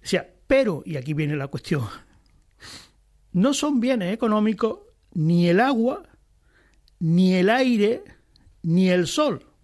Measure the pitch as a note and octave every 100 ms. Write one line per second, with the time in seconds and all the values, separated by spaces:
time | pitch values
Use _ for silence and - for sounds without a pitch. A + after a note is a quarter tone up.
0 | - F3+ - _ _ C4+ B3+ D3+ - D3
1 | B2+ D3 D3+ D3+ C#3 A#2+ - D3+ A2 -
2 | - _ _ _ _ _ - - - _
3 | _ _ _ F3 A3+ C#4+ D4 C4+ A#3+ B3
4 | F3+ A3+ A3+ G#3+ G#3+ G3 A3 - - _
5 | _ - D#3 E3+ F3 F3 B3+ B3+ A#3 D#4+
6 | E4+ _ _ _ _ _ _ _ _ _
7 | D#3+ E3+ F#3 F#3 F#3 A#3+ C4 A#3 G3+ B3
8 | G4 - _ _ _ _ E3 E3+ F#3 F3+
9 | E3+ - D4+ D#3 - _